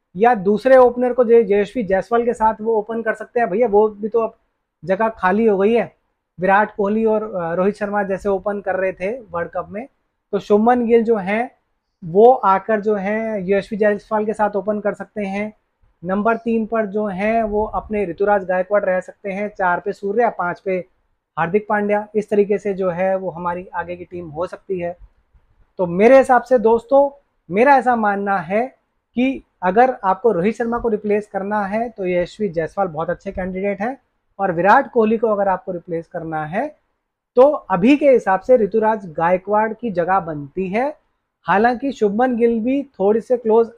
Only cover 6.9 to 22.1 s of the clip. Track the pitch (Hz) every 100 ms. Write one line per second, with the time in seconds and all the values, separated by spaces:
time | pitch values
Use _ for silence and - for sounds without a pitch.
6.9 | 220 220 214 214 190 165 175 196 - 202
7.9 | 208 196 190 202 190 202 202 190 185 190
8.9 | 180 185 262 202 170 170 180 165 196 277
9.9 | _ _ _ - 196 - 208 226 247 226
10.9 | 233 226 220 185 214 254 _ _ _ _
11.9 | _ 170 180 233 262 196 190 208 214 208
12.9 | 208 190 214 220 214 180 196 - 202 214
13.9 | 202 - 214 214 214 208 202 190 208 202
14.9 | 196 190 214 196 202 214 - _ _ _
15.9 | _ 170 202 214 226 233 226 214 226 208
16.9 | 208 214 180 214 226 220 208 214 185 -
17.9 | 214 180 156 208 202 180 185 185 208 196
18.9 | 185 - - 202 190 208 208 185 175 202
19.9 | 190 196 220 233 - 175 170 196 185 170
20.9 | _ _ _ _ 151 170 208 208 208 208
21.9 | 208 214